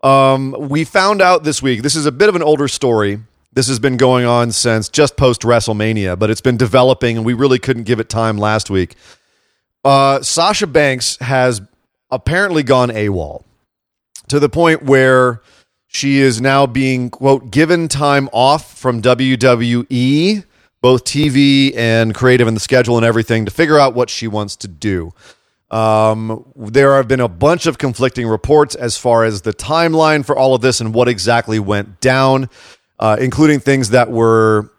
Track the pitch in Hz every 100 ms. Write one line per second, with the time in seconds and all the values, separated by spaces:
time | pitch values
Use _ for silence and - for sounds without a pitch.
0 | 135 135 135 135 135 131 143 147 156 202
1 | 190 208 185 180 151 147 135 117 135 147
2 | 147 131 208 180 151 151 143 - 131 113
3 | 101 104 113 _ _ - 120 127 131 127
4 | 127 127 120 120 120 110 120 110 104 -
5 | 147 - 135 120 113 120 113 107 110 110
6 | 95 90 104 110 131 120 117 127 127 127
7 | 123 113 113 120 135 127 - 120 113 117
8 | 113 113 113 104 104 107 - 98 87 -
9 | _ _ _ _ _ _ _ _ 139 139
10 | 139 139 - - 175 208 196 139 143 131
11 | - - 123 131 127 110 98 _ _ _
12 | _ 131 - 170 202 165 135 131 123 110
13 | 107 95 73 76 _ _ _ _ _ _
14 | _ - _ 143 143 - 170 160 143 135
15 | 131 131 127 117 _ _ _ _ _ -
16 | 139 139 135 113 131 139 139 120 131 127
17 | 123 - 139 135 123 127 156 170 165 139
18 | 147 143 139 110 131 151 - - 131 120
19 | 123 120 131 131 127 120 120 120 120 123
20 | 127 143 175 214 - _ _ _ 127 127
21 | - 139 151 131 139 139 139 120 117 113
22 | 113 107 127 127 117 110 - 131 120 120
23 | 117 113 113 113 104 - 160 151 135 120
24 | 120 - 113 104 104 - 101 80 107 95
25 | 82 _ _ _ _ _ _ 110 110 110
26 | 110 110 110 113 - - 107 120 139 135
27 | 123 131 120 85 143 170 165 131 135 117
28 | 127 - 117 110 - 151 147 - 120 -
29 | 127 117 113 104 110 101 - 160 170 160
30 | 156 151 139 135 131 131 127 120 110 113
31 | 123 113 90 117 117 110 98 104 101 95
32 | 127 131 135 135 131 _ - - _ _
33 | 110 107 127 120 156 143 139 135 113 123
34 | 117 117 113 113 110 107 107